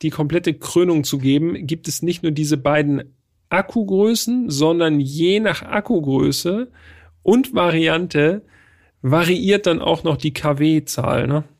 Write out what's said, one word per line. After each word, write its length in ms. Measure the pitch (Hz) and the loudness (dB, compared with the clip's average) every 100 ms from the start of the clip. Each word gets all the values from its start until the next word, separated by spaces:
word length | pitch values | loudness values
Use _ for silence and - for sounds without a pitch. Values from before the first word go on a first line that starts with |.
die 80 | 156 | -6
komplette 440 | - 147 170 175 | -4 -2 0 -2
Krönung 520 | 147 - 170 180 160 135 | -4 -2 2 2 2 0
zu 120 | 143 | -2
geben, 480 | 135 143 165 190 143 | 2 2 0 -4 -6
gibt 220 | 165 160 | -6 -6
es 140 | - | -6
nicht 200 | 170 175 | -4 -4
nur 100 | 165 | -4
diese 240 | 151 151 147 | -2 -2 0
beiden 580 | 143 151 147 139 - _ _ _ - | 2 2 2 -2 -6 _ _ _ -4
Akkugrößen, 1000 | 175 - 233 196 190 208 226 226 247 233 | -2 0 -2 0 2 2 0 -2 -2 -2
sondern 500 | 139 156 170 160 147 | 0 2 2 2 2
je 400 | 135 151 175 202 | -2 0 0 2
nach 220 | 208 - | 0 -4
Akkugröße 1040 | - 208 - 196 139 135 147 135 175 208 254 _ - - - _ | -4 -4 -2 -2 0 0 0 0 -2 -4 -6 _ -20 -20 -20 _
und 300 | - 240 269 - | 2 2 2 0
Variante 840 | 175 160 160 165 175 147 151 208 - _ _ _ _ _ | 0 2 2 0 0 2 2 0 -6 _ _ _ _ _
variiert 640 | 131 160 170 180 190 202 185 | 0 2 2 2 2 2 2
dann 160 | 165 | 0
auch 220 | 170 160 | 0 -2
noch 140 | 165 135 | 0 -2
die 160 | 156 | -2
K-W-Zahl, 920 | - 151 143 156 156 151 - - 127 135 | -2 -2 2 2 2 0 -4 -2 0 0
ne? 180 | 147 147 | -2 -4